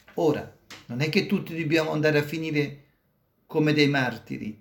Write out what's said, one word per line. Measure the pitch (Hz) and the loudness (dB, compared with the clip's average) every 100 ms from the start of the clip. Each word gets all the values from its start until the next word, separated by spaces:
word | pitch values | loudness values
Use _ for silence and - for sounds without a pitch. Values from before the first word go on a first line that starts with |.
| - - | -14 0
Ora, | 160 104 - - _ - - | 2 2 -4 -16 _ -20 -10
non | 120 | -4
è | 156 | 0
che | 196 - | 0 0
tutti | 190 143 165 | -2 -2 -6
dobbiamo | 156 165 156 | 0 0 2
andare | 156 151 147 | 2 2 2
a | |
finire | 147 160 160 147 143 - _ _ _ _ _ _ _ | 0 -4 -2 -2 -2 -6 _ _ _ _ _ _ _
come | 160 151 | 0 2
dei | 147 143 | 4 4
martiri, | 143 123 110 - 135 - - | 2 -2 -4 -10 -10 -10 -12